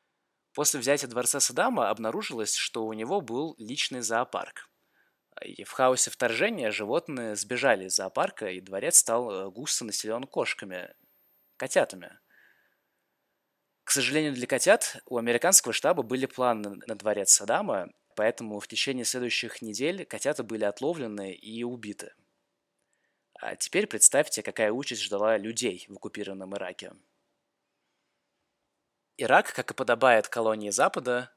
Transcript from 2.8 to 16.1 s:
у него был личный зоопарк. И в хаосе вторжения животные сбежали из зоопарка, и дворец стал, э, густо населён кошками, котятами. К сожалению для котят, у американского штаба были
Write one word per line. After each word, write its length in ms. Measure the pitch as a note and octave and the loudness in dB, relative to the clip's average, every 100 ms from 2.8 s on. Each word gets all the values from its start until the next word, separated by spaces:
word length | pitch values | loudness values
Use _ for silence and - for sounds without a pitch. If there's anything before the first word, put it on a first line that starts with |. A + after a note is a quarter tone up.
| A2 | -4
у 80 | |
него 280 | A2 A#2 G3 | -4 -2 -2
был 340 | A#2+ B2 D#3+ - | -2 -4 -4 -8
личный 440 | A2 C#3+ - B2+ | -8 -4 -4 -4
зоопарк. 680 | A2+ A#2 B2+ F#2 - - - _ _ _ _ _ _ - | 0 0 0 -4 -6 -12 -20 _ _ _ _ _ _ -16
И 220 | - - | -14 -14
в 80 | G2+ | -10
хаосе 400 | - C3 B2+ - | 2 4 4 0
вторжения 580 | - A#2+ A#2 G#3 G3+ A2 | 0 0 2 0 0 -4
животные 640 | G#2 G#2 D#3 - C3 A2+ G#2 | -2 -2 -2 -2 -6 -6 -6
сбежали 500 | G#2 A#2+ C3 G2+ F#2 | -4 2 4 4 2
из 100 | - | -2
зоопарка, 540 | F#2+ C3+ G3 - G2+ | -2 -2 -2 -2 -6
и 100 | F#2 | -6
дворец 380 | F#2+ F#2+ C#3+ - | -6 -4 4 6
стал, 340 | - A#2 A#2+ | 6 2 0
э, 180 | F#2+ G2 | -4 -6
густо 360 | G2+ D3 - A2+ | -8 -4 -4 -4
населён 400 | - G#2+ A#2 C3 | -4 -2 -4 -2
кошками, 680 | - A#2 - G2+ F2+ F2+ - _ _ _ _ _ - | -2 -2 -4 -8 -10 -10 -16 _ _ _ _ _ -10
котятами. 640 | B2+ F#3 B2 F#2 E2+ - _ _ _ _ _ _ _ _ _ _ _ _ _ _ _ _ - | 0 2 2 -2 -16 -20 _ _ _ _ _ _ _ _ _ _ _ _ _ _ _ _ 0
К 60 | |
сожалению 420 | C#3 B2+ D3+ D3+ | 0 2 0 0
для 140 | B2 B2 | -2 -2
котят, 500 | C3 F3 A3+ - - - | 2 6 6 4 -6 -6
у 120 | A#2+ | -2
американского 540 | A#2 A#2+ F3 - B2 | 0 2 6 6 4
штаба 320 | - D3 F3 | 2 2 2
были 220 | A2+ | 0